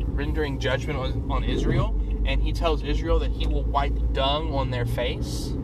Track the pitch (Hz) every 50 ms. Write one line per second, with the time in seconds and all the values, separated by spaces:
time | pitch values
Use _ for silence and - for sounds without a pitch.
0 | - - - 139 143 - - 156 151 139 135 123 - 131 131 135 - 156 143 135
1 | 131 131 - - - - 135 127 117 123 127 - - 127 127 127 - - - -
2 | - - - - - 131 135 131 - 151 147 - 175 165 156 139 135 139 147 147
3 | - 165 165 156 139 131 - - 151 151 151 143 139 - 143 143 143 147 - -
4 | - - - 135 135 139 147 151 160 156 139 139 131 117 123 120 120 117 - 127
5 | 123 131 127 - - - 117 - - - - -